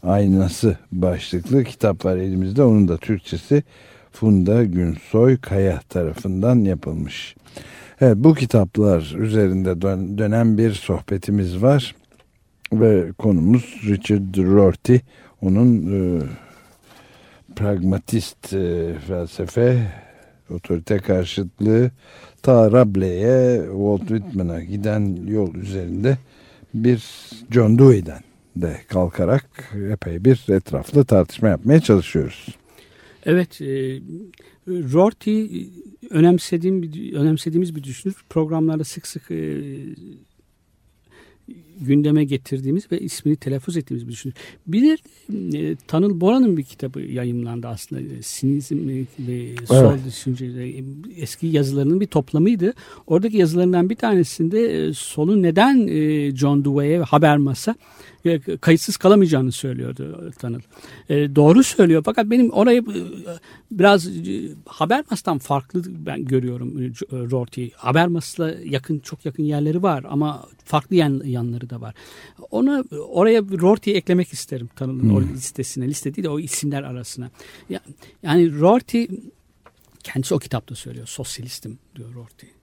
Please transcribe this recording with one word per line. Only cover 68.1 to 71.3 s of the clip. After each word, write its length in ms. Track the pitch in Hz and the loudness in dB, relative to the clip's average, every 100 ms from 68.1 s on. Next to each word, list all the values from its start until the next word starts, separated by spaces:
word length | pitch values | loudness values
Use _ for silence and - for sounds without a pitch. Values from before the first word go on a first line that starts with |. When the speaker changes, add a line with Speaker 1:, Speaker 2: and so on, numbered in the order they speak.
| 170 - - 160 165 | -2 -8 -8 -8 -8
Speaker 2:
yakın, 340 | 170 139 131 151 | -8 -8 -6 -8
çok 280 | - 156 156 | -8 -12 -12
yakın 160 | 131 | -6
yerleri 400 | 151 147 151 165 | -4 -2 -2 -2
var 220 | 190 147 - | -2 -2 -4
ama 380 | 139 151 147 - _ | -4 -4 -6 -18 _
farklı 320 | - 151 - 185 | -4 -4 0 0
yan-, 260 | 151 135 | 2 0
yanları 460 | 139 | -4